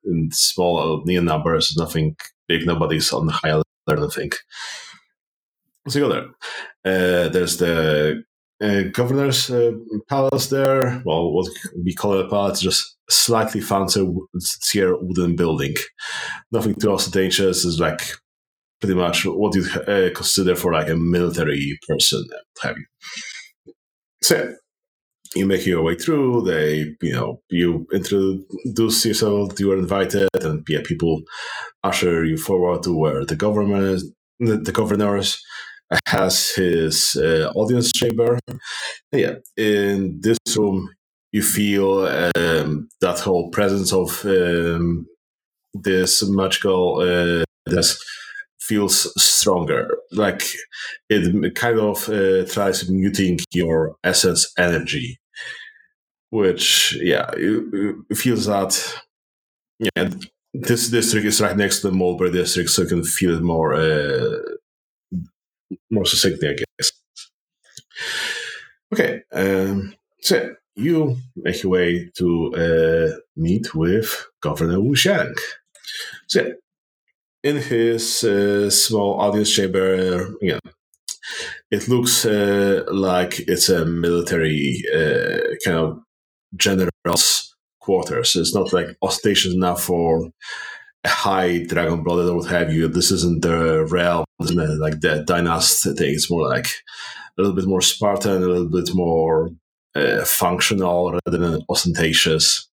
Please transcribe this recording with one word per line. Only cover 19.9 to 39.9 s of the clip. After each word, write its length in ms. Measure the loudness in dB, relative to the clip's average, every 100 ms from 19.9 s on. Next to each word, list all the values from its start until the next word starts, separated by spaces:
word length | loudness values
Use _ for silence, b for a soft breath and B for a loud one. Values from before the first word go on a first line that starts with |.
| 2 2
consider 400 | 0 -2 2 2
for, 180 | 2 0
like, 160 | 0 0
a 80 | 0
military 800 | 2 2 0 0 -2 -2 -4 -8 -6
person, 400 | 0 0 0 -6
what 340 | -14 _ -10
have 140 | -10 -8
you. 960 | -16 _ -16 -14 -14 -16 -20 _ -20 -20 _ _ _ _
So, 320 | 0 0 0 -10 _ _ _ _ _ _ -8
you 120 | -2 0
make 200 | 0 0
your 160 | 0
way 140 | 0 -2
through. 460 | 0 2 2 2
They, 520 | 0 0 0 0 -4 -4
you 120 | -4
know, 280 | -2 -4 -8 _
you 380 | 0 0 0 -2
introduce 1120 | -4 0 0 0 -2 -10 -10 -8 0 0 2
yourself, 540 | 0 0 2 2 -2 0
you 140 | 0
are 60 | 2
invited, 500 | 0 0 0 2 2 2
and, 240 | -2 -4 -2
yeah, 120 | -4
people 380 | -2 -2 0 0 -4 B B B B _
usher 420 | -4 0 2 2
you 120 | 0 -2
forward 460 | 0 2 2 0
to 120 | 0 2
where 280 | 2 0
the 120 | -4 -2
government 480 | 0 2 2 2
is, 280 | 2 0 -4 -16 _ _
the, 180 | 0 0
the 160 | 0
governor 500 | -2 0 2 2 2 -2 -4 B B B B _ -2 0
has 440 | 0 2 0 0
his, 680 | 0 2 2 2 0 0 2
uh, 340 | 2 2 0
audience 380 | 0 2 2 2
chamber. 460 | 0 0 2 2 0 -4 -14 B B B B _
Yeah, 240 | 0 0 -4 -12 -2
in 640 | 2 2 2